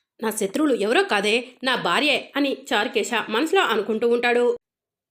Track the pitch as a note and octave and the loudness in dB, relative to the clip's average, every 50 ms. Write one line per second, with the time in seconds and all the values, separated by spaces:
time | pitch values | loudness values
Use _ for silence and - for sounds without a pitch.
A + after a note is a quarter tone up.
0 | _ _ _ - A3+ A3 G#3 - G#3 G3 - C4+ D#4 D4 A#3+ G3 G3 G#3 B3 F4+ | _ _ _ -8 -6 -6 -4 -2 -4 -2 -2 0 0 0 0 0 0 2 2 2
1 | G4 F#4+ A3 G3+ G3 G#3+ A3 B3 A#3+ - - _ B3 C4 B3+ G3+ - C#4 F3 - | 2 2 0 0 2 2 0 0 -2 -6 -12 _ -2 -2 0 0 0 0 2 2
2 | D4 D4+ C4 - - - - C#4 C#4+ C4+ B3+ - - - C4 G#3 G#3+ B3+ - A3 | 2 2 0 0 -2 -4 -4 -2 -2 -2 -2 -4 -4 -2 0 0 0 0 -2 -2
3 | G3 - A#3+ G#3+ - - G#3+ A3+ D#4 D#4+ E4+ G4 F4 - A3 G#3+ G3+ A#3 A3 A3 | -2 -2 -2 -4 -2 -2 -2 -2 0 0 2 2 2 2 0 0 -2 -2 -2 -2
4 | B3 A#3 A#3 A#3+ A#3+ A#3+ A#3+ A#3+ B3 A#3+ A#3+ - _ _ _ _ _ _ _ _ | 0 0 2 2 2 2 2 2 2 0 0 -2 _ _ _ _ _ _ _ _
5 | _ _ | _ _